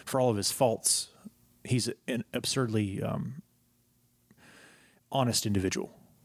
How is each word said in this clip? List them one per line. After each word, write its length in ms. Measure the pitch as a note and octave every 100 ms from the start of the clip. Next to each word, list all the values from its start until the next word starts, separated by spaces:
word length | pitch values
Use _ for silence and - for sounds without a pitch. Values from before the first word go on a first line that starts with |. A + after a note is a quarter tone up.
| -
for 140 | C3+
all 100 | B2+
of 80 | G#2
his 140 | G2
faults, 560 | - A2+ A2 - - - - - - _ _
he's 260 | - B2 A#2 - -
an 160 | C3 - A#2+
absurdly, 640 | - C#3+ A#2+ A2 G2+ G2
um, 400 | - - - C#3+ - _ _ _ _ _ _ _ _ _ - - - - - _ -
honest 340 | C3+ B2 G#2+ A2
individual. 460 | G2+ F#2 - - - - _